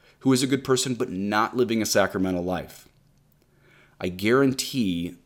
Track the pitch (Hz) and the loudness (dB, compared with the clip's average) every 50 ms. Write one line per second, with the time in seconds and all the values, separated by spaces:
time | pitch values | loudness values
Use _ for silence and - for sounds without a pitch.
0 | _ _ _ _ - 131 131 127 139 127 139 131 - 139 131 123 - 135 123 113 | _ _ _ _ 2 2 4 4 2 0 -2 -2 0 0 0 0 0 -2 -4 -4
1 | 123 - 90 92 98 101 104 107 113 101 - 123 123 107 113 113 104 - - 104 | -4 -4 -4 -4 -4 -2 0 0 0 0 0 0 0 2 0 -2 -2 0 2 2
2 | 95 95 - 98 95 92 90 87 87 90 90 80 71 - - - - _ _ _ | 2 2 2 0 0 0 -2 -2 -2 -4 -4 -6 -6 -10 -16 -20 -20 _ _ _
3 | _ _ _ _ _ _ _ _ _ _ _ _ _ _ _ _ _ _ _ - | _ _ _ _ _ _ _ _ _ _ _ _ _ _ _ _ _ _ _ -8
4 | - 92 90 92 101 110 127 139 139 135 131 - - - 135 131 110 92 87 85 | -8 -8 -6 -2 0 2 4 4 4 4 2 -2 -4 -4 -2 -2 0 0 -2 -2
5 | 87 90 - - _ | -4 -6 -10 -12 _